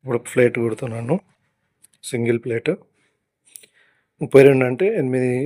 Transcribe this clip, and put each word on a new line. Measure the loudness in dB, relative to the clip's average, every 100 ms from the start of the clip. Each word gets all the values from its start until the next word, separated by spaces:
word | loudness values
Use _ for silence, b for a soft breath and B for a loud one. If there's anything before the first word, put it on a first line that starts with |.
ఇప్పుడు | -6 -6
ప్లేట్ | -4 0 2 0
కుడుతున్నాను, | -6 -6 -10 -10 -4 -4 _ _ _ _ _ _ _ _
సింగిల్ | -10 -4 -2 -2
ప్లేట్. | -4 -6 -6 -8 _ _ _ _ _ _ b b b b b b b _
ముప్పై | 4 6
రెండు | 6 4
అంటే | 0 0 -2 -2
ఎనిమిది | -4 -2 -2 -2